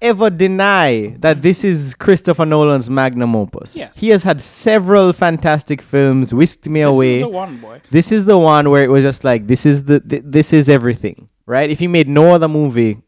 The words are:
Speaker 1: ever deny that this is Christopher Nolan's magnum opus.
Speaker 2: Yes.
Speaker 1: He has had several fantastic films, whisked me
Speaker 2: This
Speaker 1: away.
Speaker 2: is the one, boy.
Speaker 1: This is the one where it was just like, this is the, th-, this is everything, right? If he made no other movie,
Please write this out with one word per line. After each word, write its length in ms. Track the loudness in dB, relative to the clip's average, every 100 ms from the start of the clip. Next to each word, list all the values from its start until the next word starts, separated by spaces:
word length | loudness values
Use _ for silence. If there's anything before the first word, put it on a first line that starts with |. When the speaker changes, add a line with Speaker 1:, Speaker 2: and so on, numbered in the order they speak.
Speaker 1:
ever 260 | -2 0 0
deny 840 | 0 -2 0 0 2 0 -2 -4 -4
that 200 | -2 0
this 240 | 0 0
is 300 | -2 -4 -6
Christopher 500 | -6 0 0 0 -2
Nolan's 460 | 0 2 2 0 -2
magnum 440 | -4 -2 -2 -2
opus. 400 | -2 -4 -10 -16
Speaker 2:
Yes. 220 | -16 -16 -6
Speaker 1:
He 140 | 0
has 120 | 0
had 180 | 0 -4
several 720 | -6 -6 0 0 2 2 2
fantastic 680 | 0 -2 -2 -2 -2 -4 -10
films, 540 | -4 0 2 0 -2
whisked 340 | 0 0 -2 -6
me 120 | -2
Speaker 2:
This 100 | 0
Speaker 1:
away. 200 | 2 0 0
Speaker 2:
is 60 |
the 60 | -4
one, 280 | -8 -12 -16
boy. 220 | -20 -20 -2
Speaker 1:
This 220 | 0 0
is 140 | 0 2
the 100 | 4
one 300 | 4 4 4
where 160 | 2
it 40 | 2
was 120 | 2
just 220 | 0 -2
like, 220 | -2 -2 -2
this 180 | 0
is 200 | 2 0
the, 160 | 0 -2
th-, 220 | -2 -10 -2
this 260 | -2 2
is 160 | 2 4
everything, 600 | 2 2 -4 -8 -12 -20 _ -6
right? 240 | -4 -2
If 80 | -4
he 80 | -2
made 200 | 0 0
no 240 | 4 4
other 140 | 4 2
movie, 520 | -2 -2 0 -2 -4